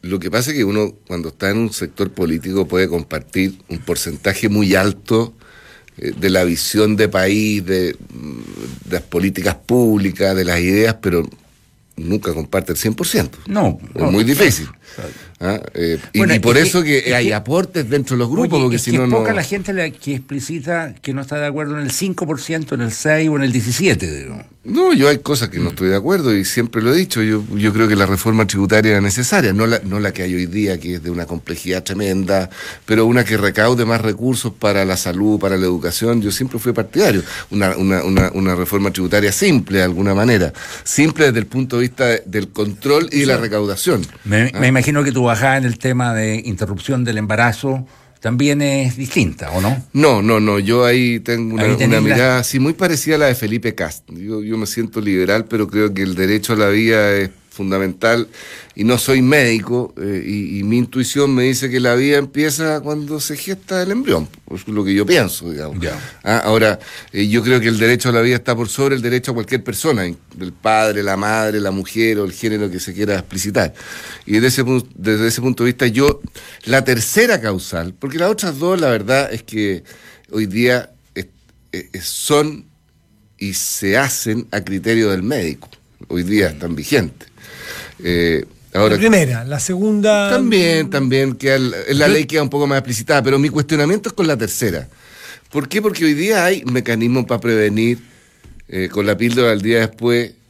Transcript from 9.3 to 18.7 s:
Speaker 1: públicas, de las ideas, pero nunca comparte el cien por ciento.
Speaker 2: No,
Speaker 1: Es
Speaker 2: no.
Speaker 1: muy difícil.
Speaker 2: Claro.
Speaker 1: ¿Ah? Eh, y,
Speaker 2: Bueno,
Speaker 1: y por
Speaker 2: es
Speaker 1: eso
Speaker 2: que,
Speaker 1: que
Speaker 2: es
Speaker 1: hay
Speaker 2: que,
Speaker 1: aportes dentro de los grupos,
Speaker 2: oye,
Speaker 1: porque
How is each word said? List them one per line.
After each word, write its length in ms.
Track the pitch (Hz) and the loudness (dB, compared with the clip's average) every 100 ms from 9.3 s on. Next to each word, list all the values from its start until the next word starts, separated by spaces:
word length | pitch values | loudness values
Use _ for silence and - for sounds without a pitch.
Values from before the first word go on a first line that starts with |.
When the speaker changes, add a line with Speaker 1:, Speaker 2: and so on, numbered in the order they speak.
| 95 101 - | -2 -4 -6
Speaker 1:
públicas, 800 | - 123 117 107 98 - 98 95 | 0 2 4 2 0 0 0 0
de 100 | 90 | 0
las 140 | 87 | 0
ideas, 380 | 87 101 113 110 | 2 4 2 0
pero 260 | 98 85 80 - _ _ _ _ _ - | 0 0 -2 -10 _ _ _ _ _ -10
nunca 380 | 80 104 - | -4 -2 -2
comparte 400 | 80 76 95 - | -6 -2 -4 -2
el 40 | 80 | -2
cien 160 | 110 | -2
por 140 | 110 170 | -2 -2
ciento. 320 | 226 139 - - | 0 -2 -8 -4
Speaker 2:
No, 320 | 202 135 - - - | 0 0 -2 -10 -4
Speaker 1:
Es 60 | |
Speaker 2:
no. 100 | - | 0
Speaker 1:
muy 120 | 101 | 2
difícil. 440 | 113 143 180 104 73 - - - | 2 4 4 2 -4 -14 -20 -14
Speaker 2:
Claro. 140 | - - - - | -14 -14 -20 -8
Speaker 1:
¿Ah? 220 | 87 104 - - | -4 -4 -6 -4
Eh, 240 | 85 80 - | -2 -2 -2
y, 40 | 110 | 0
Speaker 2:
Bueno, 160 | - | 4
Speaker 1:
y 60 | 120 | 4
por 180 | 117 127 | 6 6
Speaker 2:
es 120 | 165 | 6
Speaker 1:
eso 120 | 175 | 2
Speaker 2:
que, 220 | 156 139 | 2 0
Speaker 1:
que 60 | 120 | 2
Speaker 2:
es 40 | 123 | 0
Speaker 1:
hay 120 | 113 | 2
Speaker 2:
que, 60 | 104 | 0
Speaker 1:
aportes 520 | - 165 185 175 117 | 0 0 0 -4 0
dentro 280 | 143 127 127 | -2 0 0
de 40 | |
los 100 | 120 | 0
grupos, 240 | 165 247 | 0 2
Speaker 2:
oye, 100 | 156 | 2
Speaker 1:
porque 120 | 127 | 2